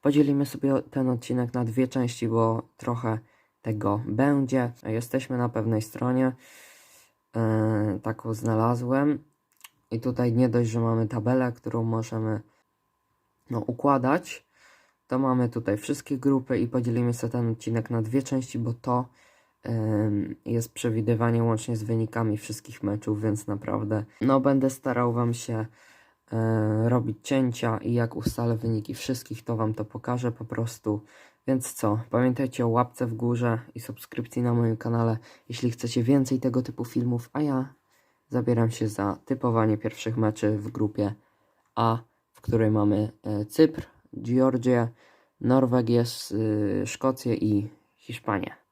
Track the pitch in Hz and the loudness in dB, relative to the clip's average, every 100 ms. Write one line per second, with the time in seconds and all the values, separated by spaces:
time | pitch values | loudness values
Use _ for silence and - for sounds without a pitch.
0 | 139 147 143 139 139 - 139 135 - 139 | 4 4 4 2 0 -2 0 0 0 -2
1 | 131 123 - 123 120 123 117 113 131 135 | 0 0 -2 -2 -2 -2 -2 0 0 0
2 | 120 120 117 113 113 113 - _ - 120 | -2 -2 0 2 2 0 -6 _ -6 -2
3 | 120 110 - _ _ _ - 107 101 104 | -2 -4 -6 _ _ _ -6 -2 0 0
4 | 123 107 139 143 131 131 120 120 - 113 | -2 2 4 2 2 0 0 -6 -6 -6
5 | 117 131 - 127 120 117 113 110 110 - | -2 -4 -2 -2 -2 0 0 0 -2 -4
6 | 123 127 131 127 - - - - - - | 0 2 0 -2 -18 -20 -20 -20 -20 -20
7 | _ _ _ 113 113 110 110 107 107 95 | _ _ _ 0 2 2 2 2 0 -2
8 | 110 113 117 110 113 110 113 120 123 135 | -6 -6 -6 -4 0 2 2 2 0 2
9 | 143 139 - _ _ _ - _ _ 117 | 2 0 -6 _ _ _ -20 _ _ -4
10 | 123 123 123 117 127 120 117 117 113 113 | -2 0 2 4 4 4 2 2 2 2
11 | 113 120 110 131 127 120 - 117 113 113 | 0 0 2 2 0 -4 -6 -2 0 -2
12 | 113 113 110 107 - _ _ _ _ _ | -2 -4 -2 -4 -8 _ _ _ _ _
13 | _ _ _ _ _ 113 - 120 143 139 | _ _ _ _ _ -6 -4 -2 2 4
14 | 127 165 - - _ _ - _ _ _ | 4 0 -2 -18 _ _ -20 _ _ _
15 | _ 131 135 127 120 120 117 104 - 143 | _ 0 2 2 0 -2 -2 -4 -2 -6
16 | - 135 135 135 131 123 120 127 120 120 | -4 0 2 2 0 -2 0 0 0 0
17 | 120 120 117 120 117 113 - 117 110 117 | 0 0 -2 -2 -2 -2 -2 -2 0 -2
18 | 107 131 131 135 127 131 120 120 - 123 | 0 -2 0 -4 -2 -4 -4 -4 0 0
19 | 123 _ _ _ _ _ - 117 107 107 | -2 _ _ _ _ _ -4 -2 0 2
20 | 107 104 - - - 117 117 - 120 110 | 2 0 -4 -8 -4 -4 -4 -4 -2 0
21 | 110 113 117 117 117 110 - 113 104 117 | 0 2 2 2 2 0 -2 -6 -2 -2
22 | 110 117 110 107 - 110 - - 101 104 | -2 -2 -2 -2 -6 -12 -12 -8 -6 -4
23 | 107 107 110 104 - 104 - 104 104 107 | -4 -2 -2 -4 -4 -6 -4 -4 -2 -4
24 | 110 _ 131 135 139 139 131 127 135 120 | -4 _ 2 4 4 2 2 -2 -4 0
25 | 123 117 117 117 - 110 110 _ - - | 0 2 0 -2 -4 -4 -4 _ -20 -20
26 | _ _ _ 113 113 113 107 107 117 123 | _ _ _ -2 2 2 2 2 4 2
27 | 117 110 - 135 127 120 120 110 - 120 | 0 -6 0 2 2 0 -2 -2 0 0
28 | 117 - 120 - 120 113 117 110 104 - | 0 -2 -4 -2 0 0 0 -2 -4 -10
29 | - 123 - 107 - 113 110 107 104 113 | -6 -6 -6 -12 -6 -2 -2 -2 -8 -8
30 | - 123 123 117 113 - 113 - 110 107 | -4 -2 -2 -6 -8 -4 -4 -4 -4 -4
31 | - - - _ - 131 131 - 110 107 | -6 -20 -20 _ -2 -2 -2 -4 0 0
32 | 113 - 127 127 131 - 117 117 120 - | 0 2 2 2 -4 0 2 2 0 -2
33 | 123 110 120 120 120 113 - 117 - 113 | -6 -2 -2 0 0 0 -4 -14 -14 -14
34 | - - 120 - 120 120 117 110 120 117 | -10 -8 -6 -2 0 2 2 0 -2 2
35 | 117 110 - - _ 120 123 120 120 127 | 2 0 -6 -20 _ -4 -4 -2 -2 0
36 | 120 139 131 131 131 127 123 - 123 - | 4 4 4 0 0 0 -2 -6 -4 -2
37 | 120 123 120 143 151 131 131 - _ _ | 0 -2 -4 -4 0 0 -4 -10 _ _
38 | _ _ _ 123 123 117 113 - 110 104 | _ _ _ -2 2 4 2 2 -4 -2
39 | 101 - - 131 123 113 110 107 110 - | -2 -4 -6 -2 0 2 2 2 -2 -6
40 | 113 113 110 107 104 107 104 120 107 - | -6 0 0 2 0 0 -4 -2 -2 0
41 | 101 104 _ _ _ _ _ - 113 113 | -2 -4 _ _ _ _ _ 0 2 0
42 | 117 _ _ - - 117 107 107 104 104 | -6 _ _ -12 -2 2 4 4 2 2
43 | 113 - - 104 104 - 156 160 - _ | -2 -6 -8 -6 -4 4 4 4 -14 _
44 | _ - 117 123 131 123 123 123 117 - | _ -10 0 4 4 2 2 2 0 -6
45 | _ _ _ _ 117 131 127 127 113 120 | _ _ _ _ 4 4 6 2 4 2
46 | 120 - - 104 110 107 104 101 107 - | 2 -6 -6 -2 0 0 0 -2 -4 -2
47 | 131 131 123 110 107 104 107 - _ _ | -2 -2 -2 0 2 0 -2 -12 _ _
48 | - 117 - 101 87 - _ | -16 -10 -4 -4 -4 -12 _